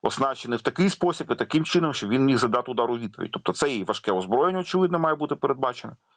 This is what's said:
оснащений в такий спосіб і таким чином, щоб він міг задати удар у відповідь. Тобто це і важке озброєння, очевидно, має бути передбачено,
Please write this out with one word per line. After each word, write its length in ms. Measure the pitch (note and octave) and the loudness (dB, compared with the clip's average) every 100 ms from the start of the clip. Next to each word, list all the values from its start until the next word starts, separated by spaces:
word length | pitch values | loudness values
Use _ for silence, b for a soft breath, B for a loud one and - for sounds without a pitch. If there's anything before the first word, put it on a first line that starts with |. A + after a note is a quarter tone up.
оснащений 560 | - - C3+ C3 A#2+ A#2+ | -4 0 -2 -2 -6 -4
в 40 | |
такий 280 | - - F#3+ | -2 2 2
спосіб 420 | - F3+ E3 - | 2 0 0 -4
і 40 | - | -2
таким 300 | - D#3 D#3+ | 0 0 2
чином, 280 | F3 E3 | 2 2
щоб 160 | C3 G2+ | -2 0
він 160 | B2+ C3+ | 2 4
міг 120 | B2 | 4
задати 340 | B2 A#2+ B2 | 2 0 0
удар 200 | A#2+ A#2 | -2 0
у 60 | A#2+ | -2
відповідь. 340 | A2+ - - | -2 -2 -4
Тобто 220 | - - | -4 -4
це 220 | F#2 C#3+ A#2 | 0 0 0
і 80 | |
важке 280 | F2+ G#2+ - | -4 -4 -2
озброєння, 480 | F#2+ F#2+ A#2+ E3+ F#3 | -2 0 2 2 0
очевидно, 400 | F3+ F#3 F3+ E3+ | -2 2 2 2
має 160 | D#3+ D3+ | 0 0
бути 200 | D3 C#3+ | -2 -2
передбачено, 600 | C#3+ C3 C3 A#2+ A#2+ B2 _ | -2 0 -2 -4 -12 -16 _